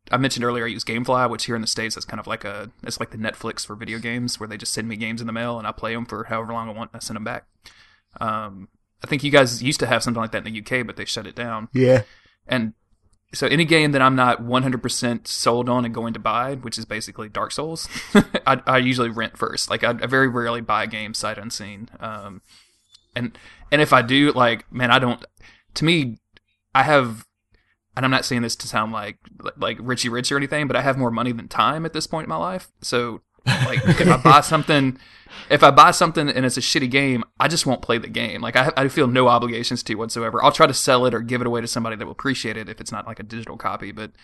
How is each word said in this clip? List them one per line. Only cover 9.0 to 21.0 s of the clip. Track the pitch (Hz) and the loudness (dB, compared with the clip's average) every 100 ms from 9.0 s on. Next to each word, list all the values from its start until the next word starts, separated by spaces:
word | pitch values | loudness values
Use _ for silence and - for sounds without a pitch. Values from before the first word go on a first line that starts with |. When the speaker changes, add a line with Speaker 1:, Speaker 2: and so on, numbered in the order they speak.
Speaker 1:
I | - | -6
think | 147 | -4
you | 143 | 4
guys | 143 127 120 | 6 6 2
used | 123 - | -4 -2
to | 143 | 0
have | 117 | 0
something | 123 117 | 0 -2
like | 113 | -4
that | 104 | -6
in | 104 | -8
the | |
U | 110 | -10
K, | 104 127 | -4 -4
but | 117 - | -4 -10
they | 98 | -8
shut | - 101 | -8 -10
it | - | -10
down. | 120 110 113 | -8 -8 -4
Speaker 2:
Yeah. | 127 127 127 - - _ _ - | 2 6 6 4 -14 _ _ -4
Speaker 1:
And | 127 214 - _ _ _ _ _ | -2 -2 -6 _ _ _ _ _
so | - 135 | -4 0
any | 147 | 2
game | 165 160 151 | 4 4 4
that | 143 | 4
I'm | 131 131 | 4 6
not | 123 117 | 2 2
one | 117 127 | 0 0
hundred | 131 123 | 0 -2
percent | 123 - 123 117 - | -4 -4 -4 -4 -6
sold | - 127 120 120 | -2 2 2 2
on | 123 120 | 0 -2
and | |
going | 117 117 107 | -6 -6 -4
to | |
buy, | 107 110 127 139 | -2 -2 -2 -6
which | 120 113 | -10 -10
is | 113 | -8
basically | 107 110 101 107 | -8 -8 -12 -10
Dark | 101 107 | -6 -6
Souls, | - 156 165 - - | -6 -6 -8 -10 -12
<laughs> | - 208 - - - | 4 4 4 0 0
I, | 131 - | 0 2
I | 131 | 2
usually | 127 127 117 | 2 0 -2
rent | 113 113 - | -2 -6 -6
first. | 110 - - | -6 -4 -4
Like, | 117 | 0
I, | 113 | 0
I | 120 120 | 0 0
very | 131 135 | 2 2
rarely | 120 117 117 | 2 -4 -4
buy | 113 107 | -2 -2
a | 110 | -2
game | 110 | -6